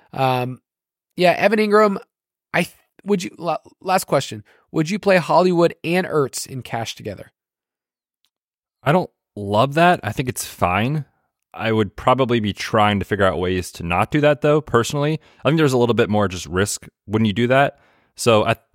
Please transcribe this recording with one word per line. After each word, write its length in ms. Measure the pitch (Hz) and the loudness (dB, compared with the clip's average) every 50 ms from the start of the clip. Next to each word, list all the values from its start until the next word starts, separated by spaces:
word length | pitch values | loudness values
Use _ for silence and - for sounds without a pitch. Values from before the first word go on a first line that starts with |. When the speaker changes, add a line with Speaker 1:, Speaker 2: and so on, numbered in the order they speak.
| _ _ | _ _
Speaker 1:
um, 480 | - 139 135 131 127 123 123 127 127 - _ _ _ _ _ _ _ _ _ _ _ | -6 -4 -2 -2 -2 -2 -4 -6 -10 -14 _ _ _ _ _ _ _ _ _ _ _
yeah, 160 | - 180 175 165 - | 2 2 2 2 2
Evan 220 | - 202 220 214 | 2 2 2 2
Ingram, 400 | 214 208 202 214 214 208 196 190 - _ _ _ _ _ _ _ _ _ - | 2 2 4 4 4 2 0 -4 -8 _ _ _ _ _ _ _ _ _ -4
I 100 | 165 175 | -4 -4
th-, 120 | - - _ _ _ _ _ _ | -4 -8 _ _ _ _ _ _
would 200 | 190 208 190 180 | -2 -2 -2 -2
you, 60 | - - - | -8 -12 -8
la-, 220 | 170 175 156 - - - _ _ | -6 -6 -6 -6 -8 -14 _ _
last 260 | - 185 185 190 - | -4 -2 -2 -2 0
question, 380 | - - 143 - - - 107 104 _ _ _ _ _ | 0 -2 -2 -2 -4 -10 -14 -16 _ _ _ _ _
would 180 | - 160 160 156 | -4 -4 -2 -2
you 80 | 202 202 | -4 -2
play 180 | - 202 190 180 | 2 2 2 2
Hollywood 580 | 160 - 156 160 185 185 180 165 170 170 - - - | 2 2 2 4 4 4 4 4 2 2 0 -4 -6
and 220 | 151 170 185 185 - | -2 -2 -2 -2 0
Ertz 380 | - 156 139 123 - - - - | -2 -2 -2 -2 -4 -10 -12 -12
in 160 | 139 131 117 | -12 -14 -10
cash 320 | - - 117 113 - - | -8 -8 -8 -8 -8 -12
together? 360 | - 117 110 98 - - - _ _ _ _ _ _ _ _ _ _ _ _ _ _ _ _ _ _ _ _ _ _ _ _ _ _ _ _ _ _ _ | -12 -12 -12 -12 -12 -16 -20 _ _ _ _ _ _ _ _ _ _ _ _ _ _ _ _ _ _ _ _ _ _ _ _ _ _ _ _ _ _ _
Speaker 2:
I 80 | 131 | 0
don't 180 | 156 180 170 - _ _ _ _ _ | 0 0 0 -2 _ _ _ _ _
love 380 | 104 104 98 104 104 123 139 139 | -10 -4 0 2 2 2 2 2
that. 240 | 160 170 175 180 - - | 2 4 4 2 2 -2
I 80 | 104 | -6
think 180 | 104 - 139 127 | -6 -4 -6 -6
it's 160 | - - - | -6 -8 -10
fine. 600 | - - - - 87 90 98 110 131 151 156 139 - _ _ _ _ _ _ _ _ - | -12 -6 -4 -2 0 0 0 0 -2 -2 -4 -6 -10 _ _ _ _ _ _ _ _ -14
I 180 | - - 113 | -8 -4 -2
would 240 | 113 110 107 95 - | 0 0 0 -2 -4
probably 440 | - - 127 127 123 135 113 123 120 | -2 0 0 2 2 2 0 0 0
be 140 | 104 104 95 | 0 -2 -4
trying 460 | - - - - 110 104 104 104 98 | -6 -6 -2 2 2 2 2 2 0
to 60 | 90 | -2
figure 200 | - 107 98 101 | -2 0 2 2
out 140 | 95 82 78 | 2 2 0
ways 320 | 90 90 92 92 87 - - | -2 -2 -2 -4 -4 -8 -12
to 100 | - 85 | -10 -6
not 280 | 85 87 90 107 - | -2 -2 0 0 0
do 100 | - 151 | 0 2
that, 200 | 143 147 147 139 | 2 2 2 2
though, 200 | - 151 147 151 | 2 2 0 0
personally. 580 | 143 - - 120 113 - - 147 143 147 156 151 - _ _ _ - | 0 0 0 0 0 0 -4 -4 -4 -4 -4 -6 -8 _ _ _ -2
I 60 | - | 0
think 80 | 151 165 | 2 2
there's 160 | 156 143 127 | 2 2 4
a 40 | 127 | 2
little 180 | 120 117 117 | 2 2 2
bit 140 | 104 117 - | 2 0 2
more 180 | 104 107 101 95 | 2 0 0 0
just 180 | 95 90 - | -4 -8 -10
risk 420 | 71 82 90 98 101 - - - - - _ _ | -6 -2 -2 -2 -2 -4 -8 -14 -20 -20 _ _
when 200 | - 101 110 113 | -6 -2 0 0
you 80 | 107 98 | 0 0
do 140 | 107 120 120 | 0 0 2
that. 320 | 127 135 143 - - _ _ _ _ _ _ _ _ | 2 2 2 0 -4 _ _ _ _ _ _ _ _
So 300 | - - 127 113 107 - | -2 2 4 4 4 4
I, 100 | - 113 - _ _ | 2 -2 -4 _ _